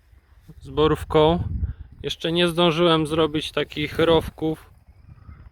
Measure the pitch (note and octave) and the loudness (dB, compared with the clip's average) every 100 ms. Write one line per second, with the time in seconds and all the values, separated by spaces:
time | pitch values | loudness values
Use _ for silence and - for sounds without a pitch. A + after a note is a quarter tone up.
0 | _ _ _ _ - - C3+ C#3 D3+ D3+ | _ _ _ _ -20 -20 -8 0 2 0
1 | - D#3 D3+ E3+ - - - - - - | 0 4 4 2 -4 -4 -6 -8 -16 -12
2 | C#3+ - E3+ E3+ F3 E3 F3 D#3 F3 D#3+ | -12 -8 -4 0 0 2 2 4 2 2
3 | D3+ D#3+ D#3 D#3 - - C#3+ - D3 - | 0 0 0 -2 -4 -6 -6 -6 -6 0
4 | D#3+ D#3+ - - D#3+ D#3 - _ _ - | 2 2 0 -6 -6 -6 -12 _ _ -20
5 | - - - - - | -20 -20 -20 -20 -20